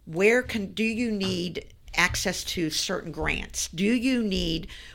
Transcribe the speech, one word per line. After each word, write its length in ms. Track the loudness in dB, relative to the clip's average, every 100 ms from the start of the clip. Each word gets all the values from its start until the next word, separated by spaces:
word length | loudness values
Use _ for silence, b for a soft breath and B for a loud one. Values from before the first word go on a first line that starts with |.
Where 380 | -6 4 6 6
can, 300 | 2 -2 -4
do 120 | 0
you 260 | 0 2 0
need 540 | 0 0 0 -2 -6 -10 -16 -6 2
access 480 | 2 2 -2 -2
to 260 | -4 -2 -2
certain 420 | 0 -2 -4 -6
grants? 560 | -4 -2 -2 -4 -6 -4
Do 160 | 0
you 380 | 2 4 4 2
need, 460 | 2 0 0 -2 -4 B B